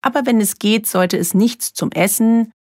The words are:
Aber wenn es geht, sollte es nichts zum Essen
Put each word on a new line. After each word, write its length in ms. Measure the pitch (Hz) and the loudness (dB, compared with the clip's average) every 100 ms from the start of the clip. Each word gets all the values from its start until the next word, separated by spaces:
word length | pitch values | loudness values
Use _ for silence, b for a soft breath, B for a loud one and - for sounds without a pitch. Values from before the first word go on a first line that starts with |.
Aber 240 | 262 269 254 | -2 -2 0
wenn 140 | 233 | 0
es 180 | 202 - | 0 -2
geht, 300 | 208 220 220 | 0 0 0
sollte 300 | 185 185 185 | 0 0 0
es 160 | 175 | 0
nichts 400 | 185 226 - - | 2 2 0 -10
zum 180 | - 147 | -6 -6
Essen 600 | - 185 - 226 233 226 _ | 0 -2 2 2 2 0 _